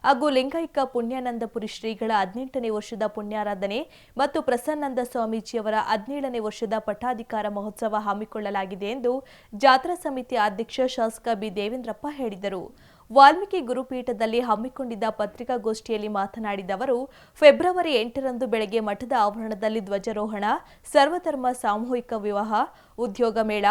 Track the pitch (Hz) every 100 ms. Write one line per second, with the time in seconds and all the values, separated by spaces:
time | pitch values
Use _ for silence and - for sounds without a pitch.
0 | 269 262 302 262 269 330 320 294 269 240
1 | 233 262 247 233 226 233 214 - 220 214
2 | 220 214 190 220 262 262 233 214 208 208
3 | 214 214 208 214 208 196 196 220 320 -
4 | - 233 285 320 - 240 - 302 285 254
5 | 247 247 220 220 220 233 214 214 - 220
6 | 208 285 269 240 214 - 220 220 214 208
7 | 240 226 233 220 208 208 208 202 226 214
8 | 208 202 214 220 202 196 190 180 202 262
9 | 240 262 - - - 202 269 262 330 349
10 | 302 262 254 240 214 196 226 - 254 247
11 | 226 226 240 214 214 190 208 254 233 208
12 | 294 285 240 196 196 185 - - - -
13 | - 233 277 330 392 381 247 254 254 254
14 | 247 220 226 233 247 208 254 - 254 220
15 | 220 220 208 - 240 247 214 220 - 220
16 | 214 202 196 - 214 202 185 190 240 240
17 | 269 - - - 302 277 349 370 330 247
18 | 233 277 262 247 247 226 208 226 214 202
19 | 240 254 208 214 220 208 220 220 190 202
20 | 214 214 214 214 202 302 - - - 294
21 | 285 349 339 285 254 247 226 214 240 247
22 | 240 220 208 202 220 214 285 - - -
23 | 240 196 233 220 220 214 202